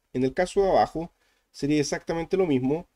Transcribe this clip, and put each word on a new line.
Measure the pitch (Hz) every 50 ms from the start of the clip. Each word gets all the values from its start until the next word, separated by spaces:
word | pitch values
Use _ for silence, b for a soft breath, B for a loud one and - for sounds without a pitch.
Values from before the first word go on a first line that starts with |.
| _ _
En | - 127 131
el | 131 135
caso | - 180 - - 202
de | 196 185
abajo | 160 113 104 - - 156 170 - _ _ _ _ _ _ _ _
sería | _ - 143 143 151 151
exactamente | 139 - 180 165 - - 170 165 165 - 196 185
lo | 190
mismo, | 165 139 123 127 127 151 170 180 - _